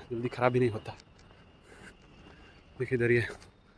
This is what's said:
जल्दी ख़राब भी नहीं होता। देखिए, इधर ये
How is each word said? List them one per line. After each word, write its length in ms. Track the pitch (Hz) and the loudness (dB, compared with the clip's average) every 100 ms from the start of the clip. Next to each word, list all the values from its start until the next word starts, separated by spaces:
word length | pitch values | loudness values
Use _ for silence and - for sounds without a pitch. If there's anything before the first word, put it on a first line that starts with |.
| - | -8
जल्दी 180 | 117 120 | -6 -6
ख़राब 240 | - 123 | 2 2
भी 80 | 123 | 4
नहीं 100 | 123 | 0
होता। 260 | 107 - - - - - - - - - - - - - - - - - - - - | -2 -10 -16 -18 -20 -20 -20 -20 -20 -20 -20 -20 -20 -20 -20 -20 -20 -20 -20 -14 -8
देखिए, 200 | 123 123 | -2 0
इधर 120 | 120 | 4
ये 140 | 120 104 - - - - | 2 0 -8 -20 -20 -20